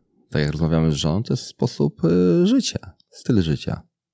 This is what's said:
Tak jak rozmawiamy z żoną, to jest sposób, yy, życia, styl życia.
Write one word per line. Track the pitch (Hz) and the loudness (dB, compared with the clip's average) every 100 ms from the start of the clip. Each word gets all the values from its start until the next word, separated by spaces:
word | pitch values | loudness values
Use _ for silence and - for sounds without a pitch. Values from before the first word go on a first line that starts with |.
| _ _ _ | _ _ _
Tak | 76 | -2
jak | 73 | -2
rozmawiamy | 76 80 82 80 | 0 0 2 2
z | |
żoną, | 71 76 90 | 0 0 -2
to | 123 | -2
jest | 135 - | -4 -6
sposób, | - 123 - 147 - | -6 -4 0 -2 0
yy, | 165 175 180 170 185 | 0 2 4 4 2
życia, | 262 - - 95 - _ | 2 0 -6 -12 -20 _
styl | - - 113 | -8 0 2
życia. | 80 69 - - - _ _ | 2 -2 -4 -10 -10 _ _